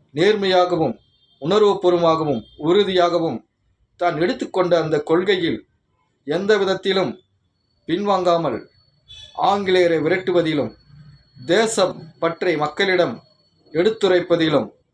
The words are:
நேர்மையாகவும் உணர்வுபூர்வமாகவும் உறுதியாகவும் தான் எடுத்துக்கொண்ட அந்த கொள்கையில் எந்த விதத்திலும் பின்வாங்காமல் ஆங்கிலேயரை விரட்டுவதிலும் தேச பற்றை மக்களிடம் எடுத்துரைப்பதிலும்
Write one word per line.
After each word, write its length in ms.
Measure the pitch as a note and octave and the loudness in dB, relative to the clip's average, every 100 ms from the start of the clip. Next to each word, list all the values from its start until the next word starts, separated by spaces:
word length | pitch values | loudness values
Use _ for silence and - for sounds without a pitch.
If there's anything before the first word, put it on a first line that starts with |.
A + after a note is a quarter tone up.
| _ | _
நேர்மையாகவும் 840 | C#3+ G3 G#3 G3 F3+ F3+ E3+ C#3+ - _ _ _ _ | 0 0 2 2 2 2 0 -2 -6 _ _ _ _
உணர்வுபூர்வமாகவும் 1000 | D3 G#3 G#3 F#3+ F3+ F3 E3 D#3+ D3+ A#2 - - | -2 2 2 2 2 2 2 2 0 -4 -6 -6
உறுதியாகவும் 800 | D#3 G3 F#3+ F3+ E3+ E3+ D#3+ D#4+ - _ _ _ _ _ | 0 2 2 2 0 0 -2 -6 -12 _ _ _ _ _
தான் 260 | F3 D#3 | -4 -2
எடுத்துக்கொண்ட 600 | F3+ C4+ - F#3 F3 E3+ | -2 -4 -4 -2 0 0
அந்த 220 | D#3 D3+ | 0 -2
கொள்கையில் 560 | - E3 F#3+ F#3 E3 A2+ - _ _ _ _ _ | 0 0 0 -2 -2 -6 -12 _ _ _ _ _
எந்த 340 | C#3 E3 G3+ G#3 | -6 -4 0 0
விதத்திலும் 540 | F#3+ F#3 F#3+ F#3+ D3 G#2 _ _ _ _ _ _ - | 0 -2 -2 -2 -2 -6 _ _ _ _ _ _ -6
பின்வாங்காமல் 720 | F3+ G3+ F#3+ F3 E3+ D3+ G#2+ - _ _ _ _ - - - | -4 0 0 2 0 0 -6 -10 _ _ _ _ -20 -16 -2
ஆங்கிலேயரை 600 | F3 G3+ F#3+ F#3 E3+ D#3+ | 0 0 2 2 2 2
விரட்டுவதிலும் 680 | D#3 F#3 F#3 E3+ D#3+ D3 A2 - _ - - - _ C3 B2+ | 0 -2 0 0 0 -2 -4 -10 _ -20 -20 -20 _ -16 0
தேச 500 | G3 A3 G#3+ F#3 D#3 D#3+ - | 0 2 0 -2 -2 -16 -6
பற்றை 380 | E3 E3 F3+ D3+ | -6 -2 -2 -2
மக்களிடம் 580 | D3 - G3 F3+ D3+ A2+ - _ _ _ _ | -4 -2 0 0 0 -4 -16 _ _ _ _
எடுத்துரைப்பதிலும் 960 | D3+ G3+ A3 F#3+ F3+ - E3+ D#3+ C#3+ G#2 - _ | -2 0 0 2 2 2 0 2 0 -2 -10 _